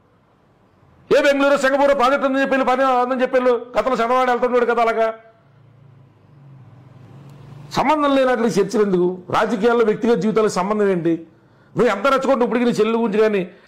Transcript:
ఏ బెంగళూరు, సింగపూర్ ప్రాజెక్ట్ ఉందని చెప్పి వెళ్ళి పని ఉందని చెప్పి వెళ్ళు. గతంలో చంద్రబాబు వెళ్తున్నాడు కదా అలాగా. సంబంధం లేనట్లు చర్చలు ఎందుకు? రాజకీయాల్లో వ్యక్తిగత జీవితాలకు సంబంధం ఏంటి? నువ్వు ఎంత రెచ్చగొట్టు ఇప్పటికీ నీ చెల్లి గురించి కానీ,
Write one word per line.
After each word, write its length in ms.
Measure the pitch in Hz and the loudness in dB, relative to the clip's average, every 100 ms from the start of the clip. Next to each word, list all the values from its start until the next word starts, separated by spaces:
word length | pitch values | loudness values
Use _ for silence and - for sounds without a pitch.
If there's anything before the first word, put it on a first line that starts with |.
| _ _ _ _ _ _ _ _ _ _ - | _ _ _ _ _ _ _ _ _ _ -2
ఏ 100 | 262 | 0
బెంగళూరు, 360 | 294 277 277 285 | 2 2 2 2
సింగపూర్ 360 | 262 277 285 277 | 0 2 2 2
ప్రాజెక్ట్ 260 | 247 277 269 | 2 0 0
ఉందని 140 | 269 | -2
చెప్పి 100 | 269 262 | 0 0
వెళ్ళి 120 | 247 | 0
పని 140 | 254 269 247 | 0 0 0
ఉందని 180 | 247 262 | 0 -2
చెప్పి 120 | 254 262 | -2 0
వెళ్ళు. 160 | 254 233 240 | 2 0 -2
గతంలో 240 | - 226 247 | -4 -2 -2
చంద్రబాబు 300 | 226 254 254 | 0 0 0
వెళ్తున్నాడు 360 | 240 247 247 233 | 0 0 0 0
కదా 100 | 240 226 | 0 0
అలాగా. 220 | 220 226 226 - _ _ _ _ _ - - - _ _ - - - - - - - - - - - - - - - | 0 -2 -4 -14 _ _ _ _ _ -20 -20 -20 _ _ -20 -20 -20 -20 -20 -20 -20 -20 -20 -20 -20 -20 -20 -10 -4
సంబంధం 340 | 254 302 285 269 | 0 0 2 2
లేనట్లు 340 | 262 240 226 165 | 2 2 0 0
చర్చలు 260 | 190 220 202 | 0 0 0
ఎందుకు? 220 | 185 180 185 - | 2 0 -4 -4
రాజకీయాల్లో 560 | 147 214 220 233 240 214 | -2 -2 0 0 2 2
వ్యక్తిగత 320 | 208 226 226 | 0 0 0
జీవితాలకు 320 | 214 214 214 196 | 0 0 0 -2
సంబంధం 300 | 185 214 202 180 | -4 -2 0 0
ఏంటి? 180 | 165 165 - _ _ _ _ - | -2 -4 -6 _ _ _ _ -2
నువ్వు 140 | 233 | 0
ఎంత 160 | 202 277 | 0 0
రెచ్చగొట్టు 360 | 262 254 262 233 | 0 0 0 0
ఇప్పటికీ 200 | 240 240 | 0 0
నీ 80 | 185 | 0
చెల్లి 180 | 220 226 | 0 0
గురించి 240 | 226 208 | 0 0
కానీ, 200 | 220 208 180 - | 0 0 -6 -12